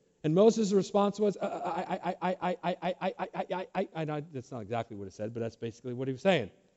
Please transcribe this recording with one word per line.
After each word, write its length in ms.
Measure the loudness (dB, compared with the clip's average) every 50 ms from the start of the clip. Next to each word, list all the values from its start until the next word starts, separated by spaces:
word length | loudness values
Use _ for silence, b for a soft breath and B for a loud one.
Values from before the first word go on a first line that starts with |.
| _ _ _ _ 0
And 120 | 2 6
Moses' 380 | 8 8 8 8 6 2 4 4
response 460 | 2 2 4 2 2 2 2 2 2
was, 180 | 0 0 0
"Uh, 40 | 0
uh, 440 | -4 -4 -4 -4 -4 -2 -2 -2 -2 -2
I, 100 | -4 -2 -2
I, 140 | -4 -4 0 -2
I, 80 | -2
I, 60 | -2 0 -2
I, 140 | -2 -2 -2 -2
I, 140 | -4 -4 -2 -2
I, 120 | -4 -4 -2 -4
I, 140 | -4 -4 -4 -8
I, 240 | -6 -4 -6 -4 -4
I, 280 | -4 -4 -4 -4 -2 -4
I," 80 | -4 -2 -4
I 100 | -4 -4
know 180 | -2 -2 -4 -6 -6 -10
that's 200 | -10 -10 -8 -10
not 80 | -10
exactly 360 | -6 -4 -4 -4 -4 -4 -8
what 100 | -10 -10
it 80 | -10 -8
said, 180 | -6 -6 -6 -4
but 80 | -4
that's 160 | -4 -4 -6
basically 380 | _ -8 -10 -8 -8 -8 -8 -6
what 140 | -4 -4 -4
he 40 | -4
was 100 | 2 4
saying. 280 | 4 4 4 2 -2 -8 _ _ _ _